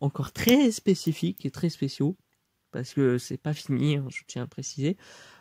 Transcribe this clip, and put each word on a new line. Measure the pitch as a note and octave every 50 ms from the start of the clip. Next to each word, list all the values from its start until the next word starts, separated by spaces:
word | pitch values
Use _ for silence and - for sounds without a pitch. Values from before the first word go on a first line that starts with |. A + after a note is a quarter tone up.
encore | - C#3+ - - C#3 - -
très | - - A#3 B3 C#4+ C#4+ A#3 A3
spécifiques | - - G#3 F#3 - - E3+ D#3+ - - F3+ F#3 - -
et | C#3 -
très | - - E3+
spéciaux, | - - C#3+ C3+ - - C#3 D3+ F#3+ - _ _ _ _ _ _ _ _ _ _ -
parce | A#2+ B2+ - -
que | C#3+ C#3 B2+ B2 B2
c'est | - - C3
pas | - - D3+ D3+
fini, | - - - C3+ B2 C3+ D3 D3
hein, | C#3+ C3+ B2+
je | - - -
tiens | - - B2 B2
à | -
préciser. | - - C3 - - C#3+ C3+ D3+ F#3+ - - - - - - - - -